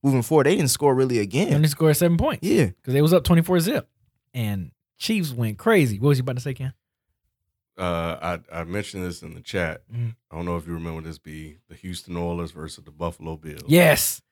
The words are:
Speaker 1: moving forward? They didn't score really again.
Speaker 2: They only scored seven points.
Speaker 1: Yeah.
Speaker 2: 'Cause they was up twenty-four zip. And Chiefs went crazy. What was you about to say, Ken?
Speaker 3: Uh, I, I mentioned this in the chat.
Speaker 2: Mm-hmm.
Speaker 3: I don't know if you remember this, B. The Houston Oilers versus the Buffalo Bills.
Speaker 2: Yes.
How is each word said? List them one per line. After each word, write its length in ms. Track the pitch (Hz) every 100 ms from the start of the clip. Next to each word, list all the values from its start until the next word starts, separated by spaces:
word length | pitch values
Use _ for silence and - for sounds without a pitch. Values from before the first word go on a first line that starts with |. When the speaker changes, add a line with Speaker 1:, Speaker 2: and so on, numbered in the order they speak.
Speaker 1:
moving 200 | 139 131
forward? 220 | 117 156 139
They 80 | 196
didn't 140 | 143
score 240 | - 143 127
really 240 | 131 120
again. 300 | 101 120 214
Speaker 2:
They 60 | 147
only 120 | 156
scored 300 | 143 160 151
seven 200 | 175 170
points. 300 | 262 - 185
Speaker 1:
Yeah. 200 | 269 113 -
Speaker 2:
'Cause 100 | -
they 80 | 131
was 100 | 151
up 120 | 175 -
twenty-four 340 | 170 165 180
zip. 300 | 165 - - _ _ _ _
And 380 | 127 110 101 92 _ _ _
Chiefs 360 | - 220 160
went 240 | 120 110 104
crazy. 400 | 226 214 135 101
What 80 | 139
was 80 | 135
you 20 |
about 140 | 127 123
to 40 |
say, 120 | 139 131
Ken? 180 | 131 - _ _ _ _ _ _ _ _ _ -
Speaker 3:
Uh, 600 | 90 85 82 80 82 85 _
I, 80 | 82
I 40 | 85
mentioned 400 | 98 104 98 90
this 160 | 85
in 120 | 82
the 80 | -
chat. 400 | - 98 85 - _
Speaker 2:
Mm-hmm. 160 | 117 117 117 _
Speaker 3:
I 40 | 80
don't 100 | 87
know 120 | 85
if 100 | 80
you 60 |
remember 280 | 85 82 80
this, 160 | 80 78
B. 400 | 80 78 78 78 _
The 60 | -
Houston 420 | 92 87 - 87
Oilers 340 | 85 85 85
versus 320 | 82 80 -
the 80 | -
Buffalo 460 | 76 85 82 80 80
Bills. 260 | 78 71 -
Speaker 2:
Yes. 540 | 165 170 147 - - _